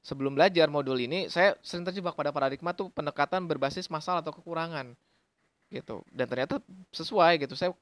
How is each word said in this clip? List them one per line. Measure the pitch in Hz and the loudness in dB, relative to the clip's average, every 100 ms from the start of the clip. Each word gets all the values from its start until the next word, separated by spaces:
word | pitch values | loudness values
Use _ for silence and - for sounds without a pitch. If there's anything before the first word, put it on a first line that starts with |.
sebelum | - 139 135 | -10 -4 0
belajar | 139 190 170 156 | 4 4 6 4
modul | 147 135 131 | 4 0 0
ini, | 123 180 - | 0 -4 -2
saya | 170 190 - | 4 4 4
sering | - 175 180 | -6 -8 -6
terjebak | 190 175 156 | -4 -4 -2
pada | 147 | -2
paradigma | 147 135 139 175 | 0 0 0 -4
tuh | 175 190 | -4 -6
pendekatan | - 147 - 143 185 170 | -4 -4 0 2 2 0
berbasis | 139 139 185 - | 0 0 -2 -6
masalah | 156 180 180 156 | -6 -2 -4 -4
atau | |
kekurangan | 156 170 165 165 156 127 127 _ _ _ _ _ _ - | -10 -8 -6 -6 -8 -10 -16 _ _ _ _ _ _ -14
gitu. | 127 - 107 - | -12 -10 -12 -8
Dan | 131 123 | -4 -2
ternyata | 127 135 277 - 190 - | -2 -2 -4 -8 -20 -16
sesuai | - 160 208 170 165 139 | -12 -2 4 6 6 0
gitu, | |
saya | 127 185 - | -4 -4 -4